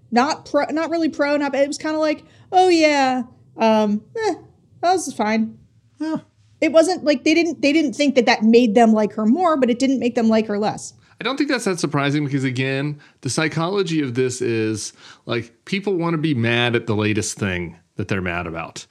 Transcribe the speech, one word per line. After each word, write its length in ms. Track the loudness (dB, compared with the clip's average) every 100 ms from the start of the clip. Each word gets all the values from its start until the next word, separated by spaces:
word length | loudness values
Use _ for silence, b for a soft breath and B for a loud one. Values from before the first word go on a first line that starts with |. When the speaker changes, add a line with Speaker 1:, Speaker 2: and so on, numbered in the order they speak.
| _
Speaker 1:
Not 320 | 0 0 -2
pro, 220 | -4 -2 -2
not 240 | -4 -4
really 180 | -2 -2
pro, 300 | -2 -2 0
not, 160 | -2
it 120 | 0 -2
was 120 | -2
kinda 200 | -6 -2
like, 240 | -2 -2 b b b
"Oh 160 | 2 4
yeah, 540 | 4 4 4 2 0 -4 -12 _ -2
um, 460 | 2 4 2 -2 -4
eh, 200 | -4 -4 -4 -10 _ _ -4
that 100 | 0
was 180 | 0 -2
fine." 460 | -4 -2 0 -2 -6 -20 _ _ _
Speaker 2:
Huh. 200 | -6 -6 -8 _ _ _
Speaker 1:
It 100 | 2
wasn't 320 | 4 4 0
like, 220 | 0 0
they 80 | 2
didn't, 280 | 2 2 0
they 100 | 2
didn't 220 | 2 0
think 200 | 0 2
that 120 | 4 2
that 160 | 2
made 300 | 4 6 6
them 180 | 4 4
like 220 | 4 0
her 100 | 0 0
more, 300 | 2 2 2
but 140 | 0
it 80 | 0
didn't 200 | 0 0
make 140 | -2
them 140 | 0 2
like 180 | 2 0
her 120 | -2
less. 340 | -4 -6 -12 -20 b b
Speaker 3:
I 40 |
don't 120 | -6 -2
think 100 | -2
that's 140 | 0
that 160 | -2 -2
surprising 440 | -2 0 0 0 -2
because, 180 | -2
again, 560 | -2 -2 -2 -2 -4 -6 b b
the 80 | -6
psychology 680 | -2 -2 -2 -2 -2 -2 -2
of 120 | -2
this 260 | 0 -2 -2
is, 520 | -2 0 -2 -4 -8 B B B -8
like, 380 | -6 -6 _
people 300 | -8 -4 -2 -2
wanna 220 | -2 -2
be 160 | -2
mad 420 | 0 0 2 2 0
at 100 | -2
the 80 |
latest 440 | -2 0 -2 -4 -4
thing 380 | -4 -4 -6 -12 _ -12
that 120 | -6
they're 140 | -4
mad 240 | -4 -6 -6
about. 400 | -10 -12 -14 -20